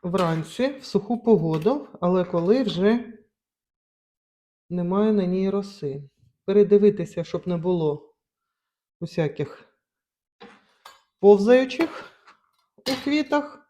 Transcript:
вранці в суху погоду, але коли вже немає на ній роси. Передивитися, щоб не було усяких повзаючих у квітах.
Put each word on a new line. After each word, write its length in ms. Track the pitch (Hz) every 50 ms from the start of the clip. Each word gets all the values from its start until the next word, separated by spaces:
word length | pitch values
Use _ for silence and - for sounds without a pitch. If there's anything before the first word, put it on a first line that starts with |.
| -
вранці 640 | 180 170 190 185 165 165 160 156 - - - 247 269
в 160 | 285 269 -
суху 380 | - - 196 - - 240 233 -
погоду, 640 | 233 220 180 156 165 160 160 156 208 262 294 285 - - -
але 240 | 180 175 180 185 180
коли 380 | 175 - 170 170 175 220 262 269
вже 560 | 208 160 175 185 208 226 240 233 - - - _ _ _ _ _ _ _ _ _ _ _ _ _ _ _ _ _ _ _ _ _ _ _ _ _ _ _ _ _ _
немає 420 | 175 180 175 175 185 196 208 220 214
на 140 | 208 185
ній 240 | 180 180 185 190 196
роси. 600 | 190 202 196 196 - - - 143 135 143 143 - _ _ _ _ _ _ _
Передивитися, 800 | - 196 208 202 - 202 202 202 208 202 208 170 160 - - 165
щоб 240 | - - 175 - 180
не 80 | 180
було 580 | 170 160 180 180 175 160 151 143 151 - _ _ _ _ _ _ _ _ _ _ _ _ _ _ _ _ _ _ _
усяких 800 | 175 165 - - 160 147 - - 151 - - - - _ _ _ _ _ _ _ _ _ _ _ _ _ _ _ - - - _ _ _ _ _ _ - - _ _ _ _ _
повзаючих 920 | - 202 208 196 202 220 247 254 262 262 - - 330 320 - - - - _ _ _ - - _ _ _ _ _ _ _ _
у 280 | _ _ - 269 262 -
квітах. 540 | 285 285 302 302 285 294 294 294 - - - _ _